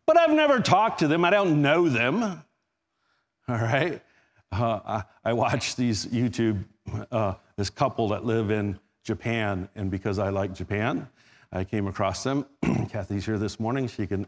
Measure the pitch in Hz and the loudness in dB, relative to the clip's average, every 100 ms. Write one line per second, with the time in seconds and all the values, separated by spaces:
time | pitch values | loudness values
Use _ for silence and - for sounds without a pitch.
0 | - 320 330 302 302 262 - 190 220 - | 2 6 6 6 4 4 4 4 4 2
1 | 156 165 175 202 196 147 139 165 170 117 | 2 4 4 4 4 4 4 4 4 2
2 | 120 190 220 165 - _ _ _ _ _ | 2 0 -2 -6 -14 _ _ _ _ _
3 | _ _ _ _ - 117 113 135 170 110 | _ _ _ _ -6 -4 0 0 0 -4
4 | - _ _ _ _ 95 117 104 - 107 | -12 _ _ _ _ -2 -2 -2 -4 -6
5 | - _ - 120 120 127 - - 123 104 | -6 _ -4 0 0 0 -2 -2 0 0
6 | - - 123 113 113 104 95 _ - 110 | -2 -2 -2 0 0 0 -4 _ -10 -10
7 | - 117 104 90 _ - 98 - 135 - | -6 -4 -2 -4 _ -8 -6 -2 -2 0
8 | 110 104 120 113 104 107 104 98 _ _ | -2 -2 -2 -2 0 0 -2 -6 _ _
9 | - 107 117 117 104 95 - - 98 95 | -8 -6 -4 -2 -2 -4 -6 -6 -4 -4
10 | 110 98 98 98 98 92 90 104 113 165 | -4 -2 -2 -2 -4 -6 -6 -4 -2 -4
11 | 147 _ _ _ _ 92 95 110 98 92 | -6 _ _ _ _ -6 -4 -2 -4 -2
12 | 95 92 131 139 135 _ - - 98 107 | -2 -2 -2 -2 -4 _ -2 0 -2 -6
13 | 95 101 101 107 104 - 110 135 123 - | -6 -4 -2 -2 -4 -4 -4 -4 -4 -6
14 | 98 98 | -6 -4